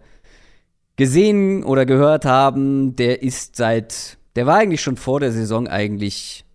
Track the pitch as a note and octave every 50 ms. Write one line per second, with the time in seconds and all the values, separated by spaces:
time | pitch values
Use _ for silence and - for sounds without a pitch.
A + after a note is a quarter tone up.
0 | - _ - _ _ _ _ _ _ _ _ _ _ _ _ _ _ _ _ -
1 | C3+ C3 B2+ E3+ G#3 G#3+ G#3 G3+ G3 F#3+ G3 F#3+ - - C3+ C3+ C3 B2+ C3 C3+
2 | C#3+ D3 D#3 D3 - C#3 B2+ C3 C#3 C#3 B2+ C3+ C#3 C#3 C#3 C3+ C3+ C3 B2 -
3 | A#2+ A#2+ B2+ - C3 B2+ B2 - - - _ - A#2+ A2+ A2+ A2+ A2 - - -
4 | - - - _ _ _ _ A#2 B2 C#3 E3+ G#3 A3+ G3 E3 D3 - C#3 B2+ -
5 | - C3 C3 C#3+ C#3+ B2+ A2+ A2+ A2+ G#2 A2+ A2+ B2 - - G2+ G#2 G#2 G#2 G2+
6 | G#2 G2+ - - - - - - - _ _